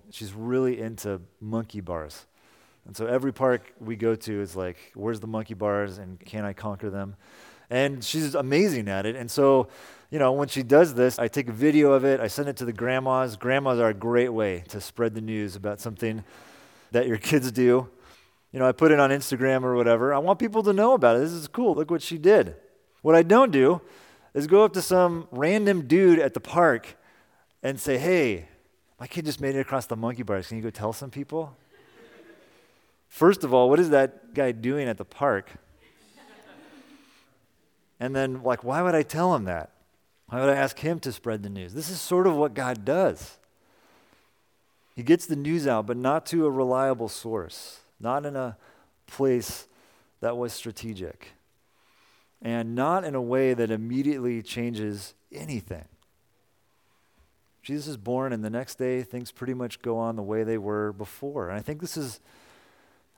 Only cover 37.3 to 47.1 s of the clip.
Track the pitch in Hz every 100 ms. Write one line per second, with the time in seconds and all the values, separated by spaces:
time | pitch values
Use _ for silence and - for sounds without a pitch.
37.3 | _ _ _ _ _ _ - 127 135 135
38.3 | 131 123 120 120 147 180 160 143 156 180
39.3 | 147 92 85 - _ _ _ _ _ -
40.3 | 123 135 139 135 - 156 165 135 - 117
41.3 | 107 101 98 90 127 160 180 - 180 185
42.3 | 147 147 127 127 120 101 170 170 82 -
43.3 | - _ _ _ _ _ _ _ _ _
44.3 | _ _ _ _ _ _ - 120 170 -
45.3 | 143 147 170 139 113 107 123 127 156 -
46.3 | 170 156 131 127 127 135 120 110